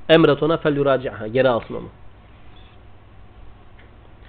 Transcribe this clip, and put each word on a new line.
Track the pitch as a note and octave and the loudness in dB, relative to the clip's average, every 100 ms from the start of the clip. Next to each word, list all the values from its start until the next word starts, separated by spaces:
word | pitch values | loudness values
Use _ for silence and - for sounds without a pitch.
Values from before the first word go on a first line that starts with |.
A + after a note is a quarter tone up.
| - | 2
emret | E3 D3+ C#3 | 4 6 2
ona, | D3+ E3 | 0 0
fel | D#3 C#3+ | 0 0
yuraci'ha, | C#3 C3 B2 G2 A2 | 2 0 -2 -10 -4
geri | B2 C3 | 0 2
alsın | A#2 - | 0 -4
onu." | A#2 A#2 - - - - - - - - - - - - - - - - - - - - - - - | -12 -14 -18 -20 -20 -20 -20 -20 -20 -20 -20 -20 -20 -20 -20 -20 -20 -20 -20 -20 -20 -20 -20 -20 -20